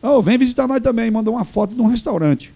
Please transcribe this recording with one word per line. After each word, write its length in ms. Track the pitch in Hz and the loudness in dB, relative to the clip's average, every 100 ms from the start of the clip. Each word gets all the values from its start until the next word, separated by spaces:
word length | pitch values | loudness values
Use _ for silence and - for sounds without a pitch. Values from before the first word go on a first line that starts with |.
"Ô, 200 | 226 285 | 2 2
vem 160 | 185 247 | 4 2
visitar 300 | 254 247 262 | 2 0 0
nós 100 | 269 | 0
também", 300 | 254 233 226 | 0 0 0
mandou 220 | 220 214 240 | -2 -2 -4
uma 80 | |
foto 320 | 208 - 208 233 | -4 -4 -4 0
de 60 | |
um 60 | 220 | 0
restaurante. 640 | 240 - 196 156 139 - | 0 -2 -2 0 0 -4